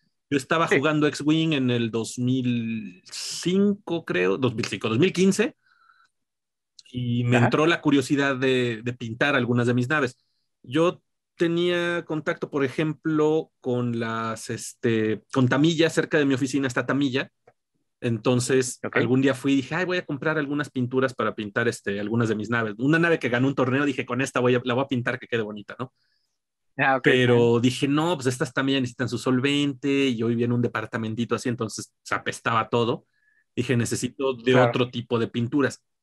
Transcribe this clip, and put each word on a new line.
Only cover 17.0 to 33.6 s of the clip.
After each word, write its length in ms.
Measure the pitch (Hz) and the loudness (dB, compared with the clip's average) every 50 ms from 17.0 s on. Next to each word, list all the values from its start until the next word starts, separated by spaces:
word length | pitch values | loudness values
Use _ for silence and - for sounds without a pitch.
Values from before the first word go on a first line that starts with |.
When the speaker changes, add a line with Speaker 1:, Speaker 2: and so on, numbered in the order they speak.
| 143 131 120 135 185 - _ _ _ _ _ _ _ _ _ _ _ _ _ - | 0 0 0 -2 -4 -6 _ _ _ _ _ _ _ _ _ _ _ _ _ -6
Speaker 1:
Entonces, 800 | - 120 113 107 - 131 123 123 123 - 131 131 131 127 - - - | -4 -4 -2 0 2 2 2 2 2 2 2 2 0 0 -4 -10 -8
Speaker 2:
Ok. 140 | - - | -4 0
Speaker 1:
algún 240 | - 143 - 131 131 | 0 2 2 2 2
día 120 | 135 135 127 | 2 2 0
fui 180 | - - 139 139 | 0 0 0 0
y 20 | |
dije, 180 | 135 127 - 156 | 0 0 -2 -4
"Ay, 100 | 175 185 | -4 -2
voy 120 | 170 180 | -2 -2
a 80 | 180 175 | -4 -4
comprar 320 | - 147 127 147 156 156 | -6 -6 -4 -2 -2 -2
algunas 320 | 156 143 135 147 147 147 - | -2 -2 -2 -4 -4 -6 -4
pinturas 420 | - 131 123 120 127 127 131 131 123 | -4 -4 -2 0 0 0 0 0 0
para 200 | - 110 107 104 | -2 -4 -4 -2
pintar, 320 | - 107 101 - 123 117 | -4 -6 -4 -2 0 0
este, 320 | 117 110 - - 101 101 101 | 0 -2 -4 -4 -6 -6 -4
algunas 300 | 104 104 117 117 117 110 | -4 -2 0 0 0 0
de 60 | 107 | 0
mis 140 | 107 107 107 | -2 -4 -4
naves". 260 | 117 117 113 107 104 | -2 -2 -2 -4 -6
Una 220 | 113 127 143 160 165 | -2 0 2 2 4
nave 200 | 170 170 165 156 | 4 2 0 0
que 100 | - 117 | 0 0
ganó 180 | 120 120 131 | 0 2 2
un 80 | 139 135 | 2 2
torneo, 300 | - 127 120 127 139 147 | 0 0 0 0 0 0
dije, 200 | 143 - - 117 | 0 -2 -4 -4
"Con 160 | - 120 123 | -4 -2 -4
esta 180 | 135 131 - 131 | -2 -2 0 0
voy 160 | 123 123 123 | 2 2 2
a, 60 | 123 123 | 2 0
la 100 | 127 117 | 0 -2
voy 80 | 131 135 | -2 0
a 20 | |
pintar 320 | - 131 120 120 127 120 120 | -2 -2 -4 -2 -4 -6 -6
que 80 | 110 | -6
quede 160 | - 120 113 107 | -4 -4 -4 -4
bonita", 320 | 104 107 104 101 - - - | -4 -8 -12 -14 -14 -12 -12
¿no? 140 | 127 127 _ _ _ _ _ _ _ _ _ _ _ _ _ _ _ _ _ | -12 -14 _ _ _ _ _ _ _ _ _ _ _ _ _ _ _ _ _
Speaker 2:
Ah, 180 | - 139 135 135 | 0 0 2 2
ok. 100 | 127 - | 2 4
Speaker 1:
Pero 520 | 147 135 127 127 120 123 120 120 117 117 117 | 4 4 4 4 6 6 6 6 6 4 4
Speaker 2:
Ajá. 20 | |
Speaker 1:
dije, 260 | 120 127 127 - 147 | 2 2 0 0 0
"No, 280 | 135 143 151 160 175 180 | 0 0 0 0 0 -2
pues 120 | 143 - | -2 -2
estas 260 | 139 127 - 160 - - | -2 -2 -2 -4 -4 -4
también 280 | 143 135 135 135 139 127 | -2 -2 0 0 0 -2
necesitan 260 | 123 - - 127 107 | -4 -4 -6 -6 -4
su 80 | 123 | -4
solvente", 720 | 110 - 131 131 127 127 143 143 143 143 143 131 127 - 139 139 139 139 135 | -4 -2 0 0 2 2 0 0 0 0 -2 -4 -4 -2 0 0 2 2 0
y 80 | 120 | 0
yo 100 | 110 113 | 0 0
vivía 180 | 117 120 117 120 | 0 0 0 0
en 60 | 120 123 | 0 0
un 80 | 123 | 0
departamentito 760 | 120 113 - 110 110 - - 117 110 110 110 117 117 101 120 | 0 0 -2 -4 -6 -6 -6 -6 -6 -4 -4 -4 -4 -2 -2
así, 140 | 107 - 127 | -4 -2 -4
entonces 440 | 120 120 113 104 - - 104 - _ _ - | -4 -4 -6 -8 -8 -10 -14 -14 _ _ -8
se 120 | - 101 | -6 -6
apestaba 540 | 98 - 113 - - - 123 117 110 110 - | -6 -4 -6 -8 -4 -2 -2 0 0 0 0
todo. 360 | - 120 117 113 147 - _ _ _ _ _ _ _ _ _ _ - | 0 0 2 0 -2 -4 _ _ _ _ _ _ _ _ _ _ -6
Dije, 200 | 123 | -6